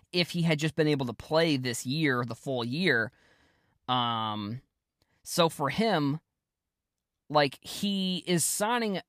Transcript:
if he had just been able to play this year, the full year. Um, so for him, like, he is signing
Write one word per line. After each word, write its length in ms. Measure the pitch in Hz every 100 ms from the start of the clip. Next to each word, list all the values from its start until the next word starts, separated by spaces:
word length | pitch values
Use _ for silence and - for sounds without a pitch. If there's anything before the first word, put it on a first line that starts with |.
| _
if 180 | 180 170
he 120 | 175
had 160 | 165 151
just 160 | 156
been 140 | - 151
able 180 | 143 127
to 60 |
play 440 | 110 - 156 170 139
this 300 | 127 113 127
year, 380 | 147 156 123 120
the 80 |
full 300 | 113 143 131
year. 480 | 117 143 185 120 110 - _ _ _ _ _ _ -
Um, 720 | 127 120 113 110 107 101 123 _ _ _ _ _ _
so 260 | - - 165
for 200 | - 139
him, 520 | 135 226 175 143 151 - _ _ _ _ _ _ _ _ _ _
like, 300 | 151 143 -
he 600 | - - 202 196 190 180 -
is 180 | 175
signing 560 | - - 208 240 220 180